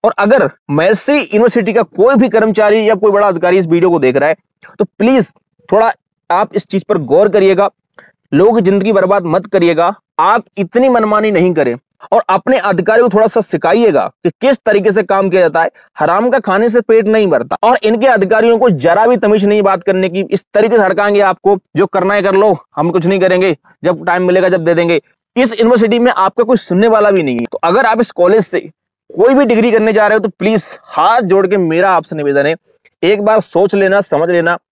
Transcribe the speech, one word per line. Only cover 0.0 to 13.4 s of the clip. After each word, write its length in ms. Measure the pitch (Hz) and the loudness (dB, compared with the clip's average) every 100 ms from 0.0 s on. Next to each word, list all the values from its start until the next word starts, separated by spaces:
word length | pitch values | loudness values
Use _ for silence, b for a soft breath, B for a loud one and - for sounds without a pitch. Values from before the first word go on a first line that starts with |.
और 100 | - - | -2 0
अगर 320 | 202 262 - - - | 2 2 0 -6 -6
mercy 460 | 147 175 220 - 294 | -2 0 0 0 -2
university 560 | 185 208 233 240 202 | 0 0 0 0 -2
का 80 | 220 | -2
कोई 340 | 214 - 226 269 | -4 0 2 2
भी 140 | 240 | 2
कर्मचारी 600 | 226 220 202 208 214 214 | 0 0 0 0 2 0
या 60 | 208 | 2
कोई 160 | 208 | 2
बड़ा 160 | 202 208 | 2 0
अधिकारी 300 | 170 175 185 | 0 0 0
इस 100 | 170 | 0
video 220 | 170 175 | 0 0
को 100 | 170 | 0
देख 160 | 131 131 | 0 0
रहा 140 | 143 | -2
है, 60 | 156 _ _ B B | -4 _ _ B B
तो 60 | 202 | -8
please 480 | _ 214 262 196 _ _ _ - | _ 0 0 -2 _ _ _ -2
थोड़ा 220 | 202 - - _ _ _ | 0 0 -4 _ _ _
आप 180 | 175 214 - | -4 -2 -6
इस 120 | - | -6
चीज 160 | 190 | -8
पर 140 | - 202 | -4 -4
गौर 320 | 131 147 208 | 0 2 2
करिएगा, 400 | 202 190 185 202 _ _ _ B _ _ | 2 2 2 -2 _ _ _ B _ _
लोगों 200 | 143 202 | 2 2
की 80 | 220 | 2
जिंदगी 300 | 185 196 190 | 0 0 0
बर्बाद 320 | 196 185 202 170 | 0 0 -2 -2
मत 200 | 175 208 | -4 -2
करिएगा, 500 | 196 170 160 170 208 _ - | -2 0 0 -2 -4 _ -2
आप 260 | 170 226 - - | 0 0 -2 -8
इतनी 320 | 190 240 262 | -4 0 0
मनमानी 420 | 240 214 214 214 | 0 0 -2 0
नहीं 220 | 190 180 | 0 0
करें 220 | 160 135 120 _ _ B | 0 -2 -4 _ _ B
और 120 | 226 - | -2 0
अपने 280 | - - 262 | -4 0 -2
अधिकारियों 520 | 196 185 180 220 240 | 0 -2 0 0 2
को 80 | 202 | 2
थोड़ा 100 | 220 | 0
सा 140 | 233 | -2